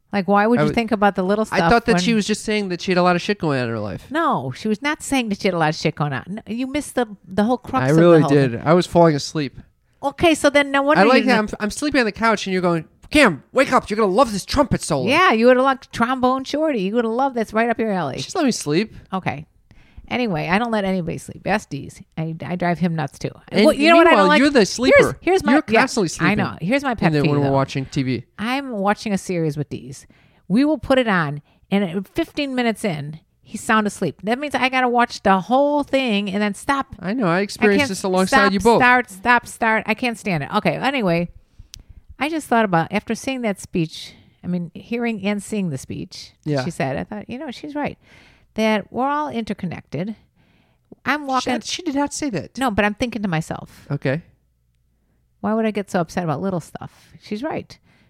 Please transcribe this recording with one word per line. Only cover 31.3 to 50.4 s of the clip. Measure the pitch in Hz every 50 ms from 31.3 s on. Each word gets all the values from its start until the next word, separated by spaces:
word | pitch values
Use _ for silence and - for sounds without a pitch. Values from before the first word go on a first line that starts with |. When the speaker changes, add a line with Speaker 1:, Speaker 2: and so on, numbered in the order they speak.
| 147 143 - _ _ _ _ _
Speaker 1:
and | 190 202 202
at | 170 160 202 190 -
fifteen | _ 330 330 - - 302 285 269 254
minutes | 247 240 226 208 - -
in, | 185 156 151 147 147 151 - _ _ _ _
he's | _ - - 208 -
sound | - 220 220 208
asleep. | 202 - - 196 143 - -
That | - 208 240
means | 262 302 285 277
I | 247 254 262
gotta | 262 262 254
watch | 240 240 240 240 - - - -
the | 196 190 190
whole | 170 - 247 269 285 294 294 294 277
thing | - - 269 262 240 202 202 202 202
and | 180 202
then | 214 208 196
stop. | - - - 277 269 262 - - -
Speaker 2:
I | 175 180 220
know. | 269 220
I | 170 165
Speaker 1:
I | 185
Speaker 2:
experienced | 208 202 - - 214 208 302 294
Speaker 1:
can't | 285 247
Speaker 2:
this | 190 - -
alongside | 190 185 185 185 185 269 269
Speaker 1:
stop, | 269 262 190
Speaker 2:
you | 202
both. | 185 240 226 - 254
Speaker 1:
start, | 247 247 247 240 -
stop, | 185 185 - 240 247 240 -
start. | - - - 233 220 220 214 -
I | - 220
can't | - 254 240 226 -
stand | - 202 175 190 139
it. | - -
Okay, | 214 - 170 143
anyway, | 156 - 262 285 262 208 180 165 170 175 - - - - _ _ - - _ - - - - - - - - - -
I | 254 302
just | 330 311 -
thought | - 247 226 220
about, | 202 175 165 160 - -
after | 208 - - 226
seeing | - - 269 262 254
that | 240 214 190 -
speech, | - - - 185 160 160 - - - - - - _ _ _ _ -
I |
mean, | 175 180 180 170 160 -
hearing | - - - 233 247 240 233 226 196 190
and | 202 208 202
seeing | - - 220 208 185 170
the | 139 127
speech | - - - 151 165 - - - - - _ _ -
that | 151
Speaker 2:
Yeah. | 147 135 127
Speaker 1:
she | 170
said, | - - 160 131 139
I | 156 175
thought, | - 208 208 -
you | - 226 254
know, | 320 277
she's | 226 - - 302 277
right. | 294 277 - - - _ _ - - - _ _ _ _ _ _
That | - 220 220 220 202 - -
we're | - 233 262 277
all | 285 294 302
interconnected. | 285 - 233 220 - 196 - - 170 - - - _ - 139 185 220 208 - _ _ _ _